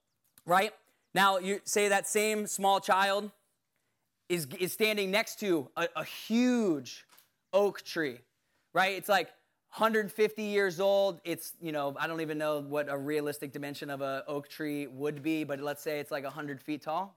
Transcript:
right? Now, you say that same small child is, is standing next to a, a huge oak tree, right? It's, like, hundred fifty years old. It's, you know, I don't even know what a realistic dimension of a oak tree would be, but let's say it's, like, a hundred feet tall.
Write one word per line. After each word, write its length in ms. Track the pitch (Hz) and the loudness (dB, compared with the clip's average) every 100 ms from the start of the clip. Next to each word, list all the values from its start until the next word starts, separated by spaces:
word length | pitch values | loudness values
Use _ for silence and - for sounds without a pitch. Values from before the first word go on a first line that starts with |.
| _ _ _ _ | _ _ _ _
right? 300 | - 185 208 - _ _ _ | 2 4 4 -2 _ _ _
Now, 240 | 180 196 190 | 4 4 4
you 240 | 185 202 | 0 -4
say 240 | - 214 208 | 0 2 4
that 180 | 196 - | 4 2
same 400 | 214 214 214 208 | 0 2 0 -2
small 320 | - 196 196 | 0 2 4
child 520 | 196 190 196 196 202 - _ _ _ _ _ _ _ _ - | 4 4 4 2 -2 -10 _ _ _ _ _ _ _ _ -4
is, 180 | 175 135 175 | -4 -4 -4
is 140 | 180 | -4
standing 380 | - 220 208 190 | 0 0 2 0
next 300 | 202 226 - | 0 -2 -4
to 300 | 208 165 127 - | 0 0 -2 -4
a, 120 | 170 156 | -4 -4
a 80 | |
huge 1000 | 147 - - 226 247 240 208 147 120 - - _ _ _ _ | -10 -10 0 4 4 4 2 0 -4 -14 -20 _ _ _ _
oak 280 | 190 202 175 | 2 2 0
tree, 380 | - 175 147 120 _ _ _ _ _ | -8 -4 -4 -6 _ _ _ _ _
right? 180 | 170 190 | 2 2
It's, 160 | 190 - | 0 2
like, 220 | 196 165 - _ _ _ | 2 2 -8 _ _ _
hundred 400 | - 220 220 202 | 0 2 2 0
fifty 340 | - 214 214 | 2 2 2
years 360 | 208 202 196 160 | -2 2 2 2
old. 400 | 196 196 196 165 | 4 4 4 0
It's, 280 | 170 160 - - | -6 -6 -8 -10
you 120 | 165 | -6
know, 220 | 151 143 139 | -2 -2 -2
I 60 | 160 | -4
don't 160 | 165 | -2
even 160 | 156 151 | -4 -2
know 220 | 151 147 | 0 -2
what 280 | 139 147 143 | -2 -2 -2
a 80 | 143 | -4
realistic 560 | 139 151 147 - 143 | -2 -2 -2 -4 -8
dimension 380 | 147 139 143 147 | -8 -8 -8 -8
of 100 | 139 | -4
a 240 | 139 135 143 | -4 -4 -4
oak 220 | 143 143 | -8 -8
tree 380 | - 151 147 143 | -6 -4 -4 -6
would 360 | 131 147 147 | -6 -6 -4
be, 220 | 147 160 | -2 -2
but 160 | 147 139 | -2 -4
let's 220 | 147 143 | -6 -6
say 180 | 160 147 | -4 -6
it's, 100 | 139 | -4
like, 140 | 147 | -6
a 60 | 135 | -6
hundred 320 | 151 147 139 | -8 -8 -8
feet 180 | - 151 | -6 -8
tall. 340 | 156 165 196 | -4 -4 -6